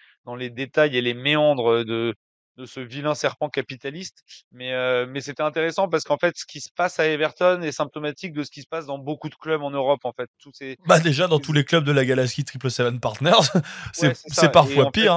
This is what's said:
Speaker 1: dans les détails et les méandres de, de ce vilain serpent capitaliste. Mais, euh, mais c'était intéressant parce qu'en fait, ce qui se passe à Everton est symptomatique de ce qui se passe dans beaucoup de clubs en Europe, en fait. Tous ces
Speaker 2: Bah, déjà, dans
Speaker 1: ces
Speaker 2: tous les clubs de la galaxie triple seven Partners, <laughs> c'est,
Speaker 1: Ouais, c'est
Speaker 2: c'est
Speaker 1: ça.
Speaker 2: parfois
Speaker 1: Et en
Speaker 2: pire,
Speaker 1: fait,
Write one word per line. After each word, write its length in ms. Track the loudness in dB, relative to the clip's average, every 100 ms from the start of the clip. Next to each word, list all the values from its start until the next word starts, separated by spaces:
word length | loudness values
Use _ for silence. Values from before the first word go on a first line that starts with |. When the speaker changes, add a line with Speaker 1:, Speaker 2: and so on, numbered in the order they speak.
| _ _ -14
Speaker 1:
dans 100 | -10
les 140 | -10
détails 460 | -8 -4 2 4 4
et 40 |
les 120 | 0
méandres 720 | -2 0 2 4 2 2 2 2
de, 280 | -2 -2 -4 _ _ _ _
de 60 | -16
ce 140 | -14
vilain 340 | -12 -6 -4 -2
serpent 340 | -2 -4 -6
capitaliste. 760 | -6 -8 -8 -12 -10 -14 _ _ -20 _
Mais, 220 | -16 -8
euh, 340 | -4 0 0 -2
mais 120 | -6
c'était 220 | -10 -4
intéressant 440 | -4 0 -2 0 0
parce 160 | 0
qu'en 140 | 0 0
fait, 200 | 0 -2
ce 80 | -14
qui 160 | -16
se 80 | -16 -4
passe 240 | -4 0
à 80 | 0
Everton 540 | 0 -2 2 2 2
est 80 | -2
symptomatique 640 | -4 -6 -4 -8 -8 -10
de 100 | -8
ce 80 | -8
qui 100 | -10
se 60 | -10
passe 180 | -10 -8
dans 140 | -10
beaucoup 300 | -8 -8 -8
de 60 | -12
clubs 260 | -4 -4
en 80 | -2
Europe, 300 | -2 2 2
en 80 | 0
fait. 180 | -8 -12 _
Tous 120 | -20
ces 240 | -16 -16 -12 2
Speaker 2:
Bah, 140 | 2
déjà, 280 | 4 0 2
dans 100 | 0
Speaker 1:
ces 60 |
Speaker 2:
tous 100 | 2
les 100 | 0 2
clubs 180 | 2 2
de 60 |
la 140 | 2 2
galaxie 380 | 2 0 -2
triple 260 | -8 -6 -6
seven 300 | -2 -2 -2
Partners, 320 | -6 -2 2
<laughs> 600 | 4 4 2 -2 -10 -12
c'est, 140 | 0 0
Speaker 1:
Ouais, 40 |
c'est 160 | 0 -4
Speaker 2:
c'est 120 | 2
Speaker 1:
ça. 80 | 6
Speaker 2:
parfois 340 | 6 6 4
Speaker 1:
Et 40 | 2
en 40 |
Speaker 2:
pire, 120 | 4
Speaker 1:
fait, 60 | 4